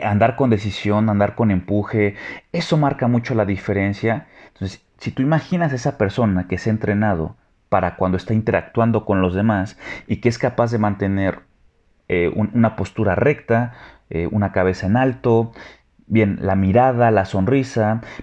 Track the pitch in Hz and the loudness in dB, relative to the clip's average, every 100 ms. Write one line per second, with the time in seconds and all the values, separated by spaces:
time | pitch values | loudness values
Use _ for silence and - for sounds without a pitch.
0 | 104 101 113 123 131 107 104 - 104 104 | 2 2 2 2 2 0 -2 -4 0 2
1 | 110 101 104 - 113 92 - 104 101 110 | 2 2 0 0 0 0 0 -2 0 0
2 | 104 101 - - - 170 - 156 143 131 | 0 -2 -12 -16 -10 -8 -2 0 0 0
3 | 120 120 120 117 101 95 - 98 98 101 | 0 0 0 0 0 -2 -2 0 0 -2
4 | 113 113 - - - - 95 - _ _ | -2 -4 -6 -20 -20 -10 -10 -10 _ _
5 | - - 135 160 - 180 160 131 143 - | -8 -2 0 0 0 -2 -2 -2 -4 -2
6 | 101 - 110 92 90 92 113 110 104 101 | -2 0 0 0 -2 -4 -2 -2 0 0
7 | 107 85 80 - _ _ _ 98 90 - | 0 0 -4 -8 _ _ _ 0 0 0
8 | 92 92 - 110 110 95 - 117 113 110 | 0 0 0 -2 2 0 0 -2 0 0
9 | - 98 92 92 110 101 95 - - - | 0 0 0 0 0 0 -4 -10 -16 -14
10 | - 110 123 117 131 - 117 113 104 98 | -8 -2 -2 0 -2 0 0 0 0 0
11 | 98 98 95 - - _ _ _ _ _ | -2 0 -2 -4 -10 _ _ _ _ _
12 | - 90 87 - 107 117 110 - 98 - | -4 0 0 0 -2 2 2 0 -6 -2
13 | 104 87 147 147 - 117 120 - - - | 0 2 2 0 0 -2 -2 -8 -20 -20
14 | - 82 87 104 98 98 92 92 95 120 | -8 -4 -2 0 0 2 0 0 0 2
15 | 131 123 123 113 117 - - - _ _ | 0 0 2 2 0 -6 -20 -20 _ _
16 | - 110 104 - 95 98 95 113 131 120 | -2 2 2 0 0 2 2 4 4 4
17 | 120 107 95 101 95 135 123 117 107 113 | 4 2 2 0 0 0 0 0 0 -2
18 | - - | -6 -12